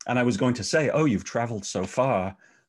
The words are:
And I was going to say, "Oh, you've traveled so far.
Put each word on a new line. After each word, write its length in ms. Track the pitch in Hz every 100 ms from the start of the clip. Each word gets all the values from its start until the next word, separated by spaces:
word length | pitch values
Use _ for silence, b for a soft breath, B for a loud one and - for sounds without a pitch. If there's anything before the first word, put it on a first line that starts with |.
| -
And 120 | 123
I 40 |
was 140 | 123 101
going 180 | 127
to 100 | 120
say, 260 | 98 156 139
"Oh, 140 | - 156
you've 180 | 98
traveled 400 | - 120 117 110
so 200 | - 95
far. 520 | 92 - 135 104 92 98 b b